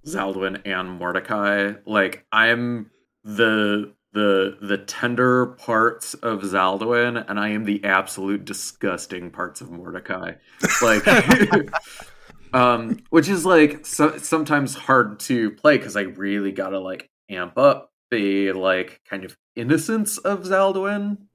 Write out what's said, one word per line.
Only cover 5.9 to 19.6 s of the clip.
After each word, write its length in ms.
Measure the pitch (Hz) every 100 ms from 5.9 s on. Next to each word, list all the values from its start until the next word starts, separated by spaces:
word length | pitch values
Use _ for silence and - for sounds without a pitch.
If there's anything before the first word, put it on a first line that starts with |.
| - -
of 280 | - 117 107
Zaldwin, 840 | 98 95 92 98 113 120 120 120 110
and 100 | 104
I 80 | 107
am 160 | 107
the 180 | 107 101
absolute 600 | 101 95 98 - 95 101
disgusting 840 | 98 98 - - 110 90 - 92 87
parts 280 | - 90 -
of 100 | -
Mordecai. 640 | 85 87 87 - 92 87 90 _ - - -
Like, 220 | 113 107 -
<laughs> 1500 | 254 151 254 202 170 143 165 - - - - - - -
um, 480 | 127 123 117 113 123 -
which 180 | 160 151
is, 160 | 190
like, 400 | 175 170 151 - -
so, 300 | - 151 -
sometimes 560 | - 160 151 147 131
hard 460 | - - 131 110 104
to 300 | - 123 107
play 260 | - 151 139
'cause 180 | 107 98
I 60 |
really 500 | 95 92 98 101 98
gotta, 260 | 95 95 98
like, 300 | 92 92 - _ _
amp 300 | 95 90 -
up 320 | 139 - - _ _
the, 420 | 117 101 98 98
like, 480 | 92 92 92 92 - _
kind 160 | 98
of 120 | 92 - _
innocence 600 | -